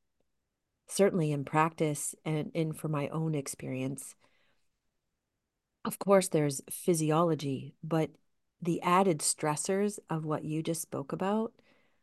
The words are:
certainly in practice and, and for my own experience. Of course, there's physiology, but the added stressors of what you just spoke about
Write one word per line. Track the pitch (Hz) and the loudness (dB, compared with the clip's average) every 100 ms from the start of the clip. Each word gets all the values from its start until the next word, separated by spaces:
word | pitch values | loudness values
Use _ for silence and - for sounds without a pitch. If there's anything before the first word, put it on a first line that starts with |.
| _ _ _ _ _ _ _ _ - | _ _ _ _ _ _ _ _ -6
certainly | - 196 190 151 | 4 4 4 0
in | 143 | -2
practice | 135 156 160 - 156 147 - - | 0 2 2 2 -2 -2 -6 -8
and, | 160 156 - | -4 -4 -2
and | 170 160 151 | -2 -2 -4
for | 156 | -4
my | 151 143 | -2 -2
own | 160 160 151 | -2 -2 -2
experience. | 139 - 139 131 131 139 - - _ _ _ _ _ _ _ _ _ _ _ _ _ _ _ _ | -4 -8 -6 -4 -4 -6 -12 -20 _ _ _ _ _ _ _ _ _ _ _ _ _ _ _ _
Of | - - | -8 -4
course, | 185 196 185 | 4 4 6
there's | 160 147 135 - | 2 2 -2 -8
physiology, | - - 165 156 156 175 156 147 131 131 - | -4 0 2 4 4 4 2 -2 -4 -8 -12
but | 160 165 151 - _ _ _ _ | -2 0 0 -6 _ _ _ _
the | 170 165 | -2 -2
added | 175 180 196 151 | 4 4 4 2
stressors | - - 156 151 - 190 208 208 - | 0 0 -2 -2 0 0 0 -4 -6
of | 160 | -6
what | 156 151 | -2 -4
you | 156 156 | -2 -4
just | 160 160 | -2 -4
spoke | - 135 139 | -6 -8 -6
about | 165 185 214 226 - _ _ _ _ | -4 -2 0 -2 -8 _ _ _ _